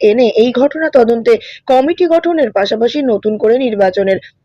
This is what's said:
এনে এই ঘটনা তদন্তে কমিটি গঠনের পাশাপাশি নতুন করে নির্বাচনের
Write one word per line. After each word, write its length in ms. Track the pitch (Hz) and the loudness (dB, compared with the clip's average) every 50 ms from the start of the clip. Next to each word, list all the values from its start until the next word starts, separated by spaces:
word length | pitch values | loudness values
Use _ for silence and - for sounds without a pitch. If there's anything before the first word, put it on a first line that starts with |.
এনে 260 | - 208 208 247 247 214 | 0 2 2 2 0 2
এই 240 | - - 226 254 | 2 2 0 2
ঘটনা 380 | 240 247 269 285 - 311 320 311 | 2 0 0 0 -2 -4 -6 0
তদন্তে 480 | - 269 233 226 233 233 226 233 226 208 - - - - _ | 2 2 2 2 0 0 2 0 0 0 -2 -10 -20 -14 _
কমিটি 400 | - 262 262 262 302 349 - 359 | 0 0 2 2 0 0 -2 0
গঠনের 440 | 320 330 339 330 339 349 320 277 220 | 0 0 0 0 0 0 0 -2 -2
পাশাপাশি 520 | 190 202 202 - 226 220 226 240 - 294 | -2 -4 -2 -2 -2 -2 -2 -2 -2 -2
নতুন 360 | 277 254 214 196 - 214 214 202 | -2 -2 -2 -2 -2 -4 -4 0
করে 200 | 208 220 233 262 | 0 0 2 2
নির্বাচনের 580 | 269 240 214 202 196 190 185 196 196 190 190 - - - _ _ | 0 -2 0 0 0 0 0 0 0 0 -2 -2 -4 -12 _ _